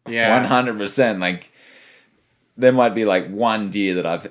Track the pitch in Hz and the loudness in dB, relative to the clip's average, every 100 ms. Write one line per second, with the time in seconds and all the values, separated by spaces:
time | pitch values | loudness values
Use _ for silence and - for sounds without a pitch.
0 | - 117 113 120 127 127 127 107 101 - | -8 -2 2 2 2 0 0 -4 -4 0
1 | 123 98 90 90 - _ _ - _ _ | 0 0 -4 -4 -10 _ _ -20 _ _
2 | _ _ _ _ _ - 127 127 120 107 | _ _ _ _ _ 2 4 4 2 2
3 | 107 92 90 98 117 110 101 101 98 90 | 0 0 -2 -4 -2 -2 -4 -2 -2 -2
4 | 82 85 - | -2 -4 -6